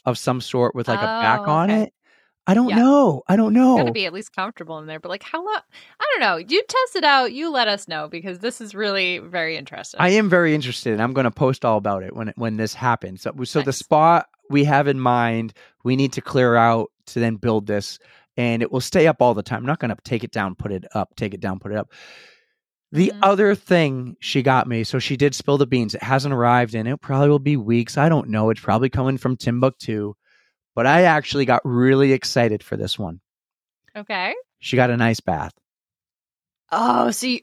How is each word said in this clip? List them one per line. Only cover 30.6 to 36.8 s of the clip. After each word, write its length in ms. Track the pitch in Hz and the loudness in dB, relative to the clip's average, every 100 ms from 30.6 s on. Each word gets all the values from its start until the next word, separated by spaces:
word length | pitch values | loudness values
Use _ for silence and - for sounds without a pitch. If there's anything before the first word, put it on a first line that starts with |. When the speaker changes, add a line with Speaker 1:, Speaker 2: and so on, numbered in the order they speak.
| _ - | _ -2
Speaker 1:
But 100 | 120 | 2
I 160 | 160 | 4
actually 420 | 180 156 - 143 127 | 4 4 0 -2 2
got 140 | 117 | 2
really 480 | 139 120 127 135 139 | 0 2 4 4 4
excited 500 | 131 - 135 117 107 | 2 0 0 0 0
for 140 | - 104 | -6 -8
this 200 | 104 - | -6 -6
one. 240 | 95 87 _ _ _ _ _ _ _ | -8 -12 _ _ _ _ _ _ _
Speaker 2:
Okay. 400 | 214 208 202 185 427 - _ | -16 -8 -4 -4 -6 -12 _
Speaker 1:
She 160 | - 123 | -4 2
got 120 | 123 | 2
an 100 | 120 | 2
ice 160 | 117 113 | 0 0
bath. 340 | - 80 82 - _ _ _ _ _ _ _ _ _ _ - | -4 -6 -8 -14 _ _ _ _ _ _ _ _ _ _ -6
Speaker 2:
Oh, 380 | - | 0